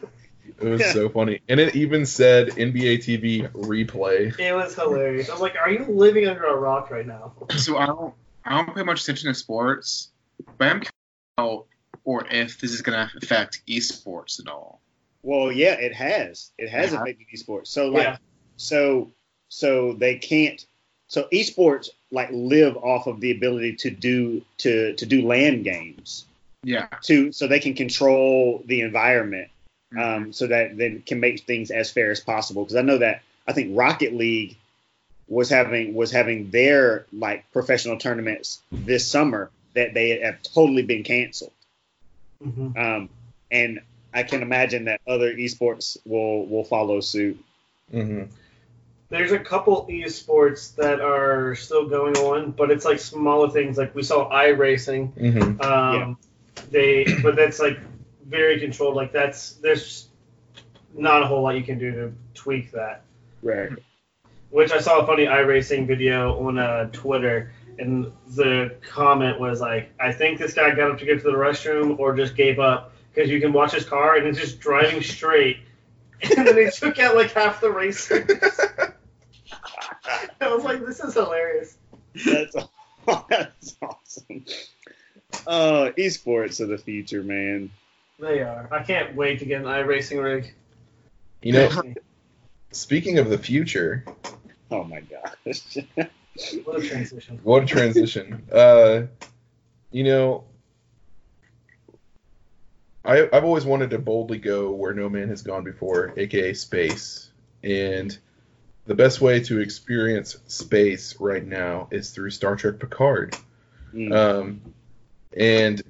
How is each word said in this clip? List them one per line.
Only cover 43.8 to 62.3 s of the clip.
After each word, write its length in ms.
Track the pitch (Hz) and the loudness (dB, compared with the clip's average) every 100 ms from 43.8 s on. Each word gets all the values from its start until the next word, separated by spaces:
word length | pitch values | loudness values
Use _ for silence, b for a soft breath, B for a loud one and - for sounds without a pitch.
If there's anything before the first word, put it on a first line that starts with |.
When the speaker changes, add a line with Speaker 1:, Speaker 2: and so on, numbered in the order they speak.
| - _ _ | -16 _ _
Speaker 4:
I 120 | 123 | -6
can 180 | 123 135 | -4 -4
imagine 440 | 120 127 127 123 113 | -2 0 0 -2 -4
that 160 | 107 - | -6 -4
other 240 | 123 120 117 | -2 0 -2
esports 640 | 123 120 120 117 - - | -8 -2 -2 -2 -8 -14
will, 440 | 110 110 110 107 98 | -6 -4 -2 -2 -4
will 160 | 107 | -6
follow 360 | 107 113 107 101 | -2 -2 0 -2
suit. 380 | 98 104 104 98 _ _ _ _ _ | -4 -4 -4 -4 _ _ _ _ _
Speaker 1:
Mm-hmm. 300 | 117 107 104 95 b b b b _ _ _ _ | -8 -6 -6 -10 b b b b _ _ _ _
Speaker 2:
There's 220 | 170 175 | -4 0
a 80 | 196 | -2
couple 460 | - 185 214 190 - | -2 -2 2 0 -2
esports 840 | 170 165 - - 151 147 - - - | -10 -10 -12 0 4 4 2 -8 -4
that 240 | 147 143 | -2 0
are 540 | 139 139 139 135 131 120 | 0 0 0 0 -2 -6
still 320 | - 156 147 | -2 -2 0
going 300 | 143 143 143 | -2 0 0
on, 340 | 139 143 151 | 0 0 -4
but 200 | 135 143 | -2 2
it's, 140 | 147 160 | 2 2
like, 140 | 147 | 0
smaller 500 | - 151 147 147 147 | -2 -2 2 4 4
things. 260 | 147 139 135 | 2 -2 -2
Like, 160 | 135 | -4
we 80 | 143 | -4
saw 280 | 131 151 135 | 0 0 2
iRacing. 800 | 139 147 139 139 131 139 135 131 | 4 4 6 4 2 -2 -4 -6
Speaker 1:
Mm-hmm. 480 | - 120 117 101 104 | -2 2 2 2 0
Speaker 2:
Um, 560 | 135 135 131 131 120 123 _ _ _ - | 2 2 2 0 -2 -10 _ _ _ -20
Speaker 4:
Yeah. 60 | - | 0
Speaker 2:
they, 500 | 147 139 135 135 - | 4 6 4 4 2
but 140 | 147 143 | 2 4
that's, 240 | 151 - | 4 2
like, 180 | 147 131 - - - _ 135 | -2 -2 -10 -20 -20 _ -8
very 340 | 156 156 151 | 0 2 2
controlled. 360 | 143 123 143 135 | -2 -2 -2 -2
Like, 160 | 135 | -4
that's, 420 | 147 143 - - | -2 -2 -4 -16
there's 540 | - 151 151 - - - _ _ _ _ - - _ _ 151 | -6 0 0 -2 -16 -20 _ _ _ _ -20 -20 _ _ -2
not 260 | 156 147 | 4 4
a 60 | 135 | 4
whole 160 | 139 | 2
lot 120 | 131 131 | 0 -2
you 80 | |
can 140 | 127 123 | -4 -6
do 140 | 123 | -6
to 220 | 117 117 - - | -6 -10 -12 -20